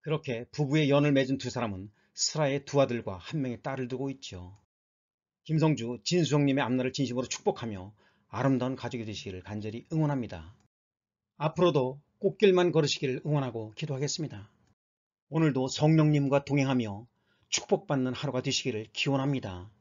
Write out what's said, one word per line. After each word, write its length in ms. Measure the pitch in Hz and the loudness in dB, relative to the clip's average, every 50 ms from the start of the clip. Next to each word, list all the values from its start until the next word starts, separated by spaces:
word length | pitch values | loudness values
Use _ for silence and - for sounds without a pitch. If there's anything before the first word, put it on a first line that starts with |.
그렇게 440 | _ 151 156 151 - - 120 113 120 _ | _ -4 -4 -4 -2 -4 -6 -6 -6 _
부부의 400 | - - 151 131 143 156 156 135 | -4 -4 -2 0 2 2 4 6
연을 220 | 139 143 143 147 143 | 6 6 6 6 4
맺은 260 | 135 135 131 135 131 | 4 4 2 0 -2
두 100 | - 123 | -2 -6
사람은 420 | - 127 120 110 98 92 95 104 _ _ _ _ _ | -4 -4 -4 -4 -4 -8 -10 -14 _ _ _ _ _
슬하의 500 | - - - - 156 156 139 135 143 139 | -4 -4 -4 0 0 0 0 0 -2 -4
두 160 | - - 143 | 0 4 4
아들과 360 | 139 - 120 117 110 - 98 | 4 4 2 -4 -4 -6 -8
한 240 | 90 - - - 156 | -8 -10 -6 -4 -4
명의 220 | 135 131 120 107 _ | -2 -4 -4 -6 _
딸을 260 | 143 135 135 131 120 | -8 -6 -6 -6 -6
두고 220 | 127 127 131 139 | -4 -4 -4 -6
있죠. 460 | 135 135 - - - 92 90 90 101 101 _ _ _ _ _ _ _ _ _ _ _ _ _ _ _ _ _ | -6 -8 -12 -14 -12 -12 -14 -14 -18 -20 _ _ _ _ _ _ _ _ _ _ _ _ _ _ _ _ _
김성주, 560 | - 156 156 147 160 151 - 117 117 123 120 _ | -2 2 4 4 4 2 2 -2 -6 -6 -6 _
진수성님의 580 | - 170 180 165 117 143 147 143 143 135 139 139 | 0 2 2 4 4 4 4 4 4 4 2 0
앞날을 300 | - 127 127 127 131 131 | 0 0 0 0 -2 0
진심으로 340 | - 139 117 123 123 127 | 0 -2 -2 0 -4 -4
축복하며 680 | 120 - - - 208 - - 123 113 107 95 90 98 104 _ _ _ _ _ _ _ | -4 -8 -4 -2 -2 -2 -2 -4 -6 -6 -8 -10 -12 -16 _ _ _ _ _ _ _
아름다운 480 | - 101 127 135 135 127 123 127 131 | -6 0 2 2 2 2 0 -2 -4
가족이 280 | 127 - 120 123 120 113 | -4 -6 -8 -6 -6 -8
되시기를 380 | 107 104 - - - 92 92 - | -8 -8 -8 -8 -10 -10 -10 -10
간절히 440 | - 107 107 104 110 104 117 - _ 165 | -8 -10 -8 -6 -8 -8 -10 -10 _ -2
응원합니다. 600 | 156 156 147 147 135 117 98 - 85 78 85 - _ _ _ _ _ _ _ _ _ _ _ _ _ _ _ _ | 0 0 0 0 -2 -4 -6 -8 -12 -14 -16 -20 _ _ _ _ _ _ _ _ _ _ _ _ _ _ _ _
앞으로도 640 | _ 143 156 - - 180 175 151 147 127 127 135 143 _ _ _ _ | _ -4 -4 0 2 2 4 4 2 0 0 -4 -8 _ _ _ _
꽃길만 540 | - 196 - _ 214 202 185 180 175 175 156 | -2 -2 0 _ 4 6 6 6 4 4 4
걸으시기를 500 | 160 151 143 - - - 135 127 143 - | 2 2 2 -2 -2 -2 -4 -4 -4 -2
응원하고 480 | 147 147 147 139 127 113 117 110 107 107 | -2 0 0 0 -2 -4 -8 -10 -10 -10
기도하겠습니다. 760 | - 160 151 139 131 143 143 - - 160 131 113 104 104 - _ _ _ _ _ _ _ _ _ _ _ _ _ _ _ _ | -10 -8 -6 -4 -4 -4 -4 -4 -6 -6 -8 -8 -12 -16 -16 _ _ _ _ _ _ _ _ _ _ _ _ _ _ _ _
오늘도 380 | 143 156 160 156 131 131 127 131 | 0 2 2 2 2 2 -2 -2
성령님과 760 | - - 151 156 160 160 151 151 151 147 143 135 135 139 139 | 0 2 4 6 6 6 6 6 4 2 2 2 2 0 0
동행하며 600 | - 139 143 135 135 135 127 117 107 98 101 120 _ _ _ _ _ _ _ _ _ | 2 2 2 2 2 2 0 0 -2 -4 -10 -12 _ _ _ _ _ _ _ _ _
축복받는 640 | - - - - 202 175 - - 151 135 127 127 127 | -4 -4 0 0 -2 -2 0 -2 0 0 0 -2 -4
하루가 300 | - - 143 123 127 - | -4 -6 -4 -4 -2 -2
되시기를 460 | 143 127 - - 131 113 107 110 104 _ | -2 -2 -2 -2 -2 -4 -4 -8 -8 _
기원합니다. 800 | - - 147 135 135 135 143 143 131 104 101 92 87 90 107 _ _ | -4 -2 0 0 0 0 0 -2 -2 -4 -6 -10 -10 -12 -16 _ _